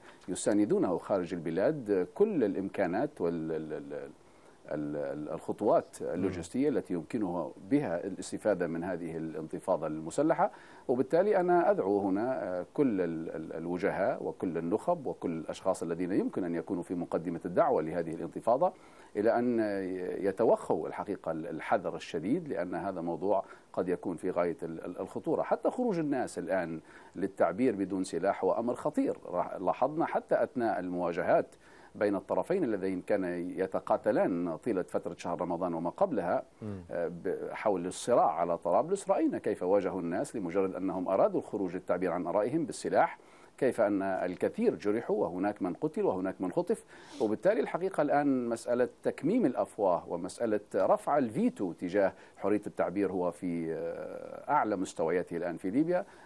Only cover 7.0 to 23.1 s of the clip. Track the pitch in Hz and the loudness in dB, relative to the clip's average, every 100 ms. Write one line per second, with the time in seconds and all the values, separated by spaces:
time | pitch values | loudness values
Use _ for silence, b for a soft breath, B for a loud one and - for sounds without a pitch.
7 | 76 120 95 87 73 - 98 143 120 85 | -4 -2 -2 -2 -4 -8 0 0 2 -2
8 | 98 92 - 92 107 92 85 82 87 87 | -4 -6 -8 -2 2 2 0 -2 -2 -4
9 | 85 80 80 80 78 87 - 85 80 78 | -4 -6 -6 -6 -8 -6 0 0 0 -4
10 | 80 - 156 156 208 B B B B 127 | -6 0 2 4 0 B B B B 0
11 | 135 165 208 196 180 175 165 190 95 101 | 2 2 4 4 4 4 6 4 4 4
12 | 101 98 127 - 95 90 87 - 135 95 | 4 2 0 -2 -2 -4 -4 2 2 2
13 | 85 80 82 80 80 82 85 90 92 80 | 0 -2 -6 -8 -8 -6 -4 0 0 2
14 | 107 - 90 - 98 80 85 107 - 175 | 0 0 -4 -4 -4 -2 0 0 0 -2
15 | 120 82 87 80 76 87 92 90 85 85 | -2 -4 -4 -4 -6 -4 -2 0 -2 -2
16 | 90 120 247 - 87 85 - 90 82 87 | 0 0 0 -2 -2 -2 -2 -4 -2 -4
17 | 82 92 85 82 92 92 160 101 80 87 | -2 -4 -2 -4 -2 2 2 2 0 -2
18 | 80 85 90 92 - 131 180 - B B | -4 -4 -8 -4 0 2 2 -2 B B
19 | B - 107 117 123 117 107 98 92 92 | B 0 2 4 2 2 0 -2 -4 -4
20 | 90 - 98 95 120 - - 92 71 78 | -4 -2 0 2 4 4 2 -2 -2 -6
21 | 90 95 82 80 78 76 - 110 85 82 | -6 -4 -4 -4 -4 -6 0 0 0 -6
22 | - 85 92 170 151 87 90 87 98 90 | -6 -4 0 -2 -2 -6 -4 -4 -4 -4
23 | 85 | -4